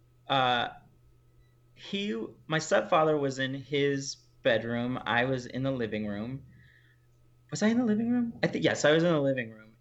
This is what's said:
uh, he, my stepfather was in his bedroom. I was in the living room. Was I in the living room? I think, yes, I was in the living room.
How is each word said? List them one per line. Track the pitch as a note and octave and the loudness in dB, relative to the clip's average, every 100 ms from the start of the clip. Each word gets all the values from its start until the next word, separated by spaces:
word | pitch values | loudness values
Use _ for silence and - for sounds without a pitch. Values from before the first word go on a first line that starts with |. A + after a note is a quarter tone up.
| _ _ - | _ _ -2
uh, | C3+ B2+ B2 - - - _ _ _ _ _ _ _ _ - | 0 2 2 -2 -8 -20 _ _ _ _ _ _ _ _ -20
he, | - G3+ G#3 A3+ - - - | -10 -6 -6 -6 -10 -12 -4
my | D#3+ | -4
stepfather | - F#3+ - E3+ D#3 D3+ | 0 0 2 2 4 2
was | C#3 C3 | 0 -2
in | C3 C3+ | -4 -6
his | - C#3+ C#3+ C#3 C#3 - _ _ | -4 0 0 -2 -6 -12 _ _
bedroom. | C3 A2 A#2 A#2 B2 B2 - | 2 2 0 -4 -4 -4 -2
I | A#2 C3 | 0 0
was | C3 A#2+ | -2 -4
in | B2+ | -4
the | C3+ | -4
living | C3 A2 G#2+ G#2 | -2 -4 -4 -4
room. | G2+ A#2 C3+ - - - _ _ _ _ _ _ _ - | -6 -8 -10 -14 -20 -20 _ _ _ _ _ _ _ -12
Was | D#3 | -2
I | G#3+ | 0
in | A#3 | 2
the | A#3+ | 2
living | G#3+ A#3 | 0 0
room? | B3 A#3 - | 0 -2 0
I | E3+ | 0
think, | - | 2
yes, | D3 A2 D3 | 0 4 4
I | |
was | D#3+ | 4
in | F3 | 4
the | D#3 | 2
living | C#3 B2+ A2+ | 2 0 -4
room. | A2 A2 - | -12 -20 -10